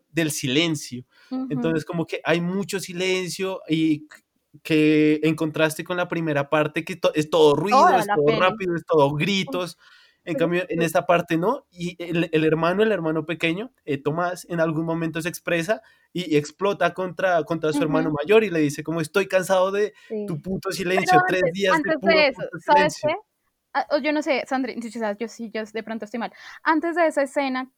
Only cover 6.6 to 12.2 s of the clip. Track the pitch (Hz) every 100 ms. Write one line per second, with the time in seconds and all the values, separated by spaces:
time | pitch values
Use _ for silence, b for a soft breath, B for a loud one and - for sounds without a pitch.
6.6 | 151 165 165 180 180 156 151 170 151 143
7.6 | 180 254 349 247 202 208 214 226 185 220
8.6 | 185 170 - 165 147 147 175 196 185 180
9.6 | 175 - b b b b - 156 165 175
10.6 | 180 165 165 175 170 175 170 165 185 277
11.6 | _ 180 175 180 170 170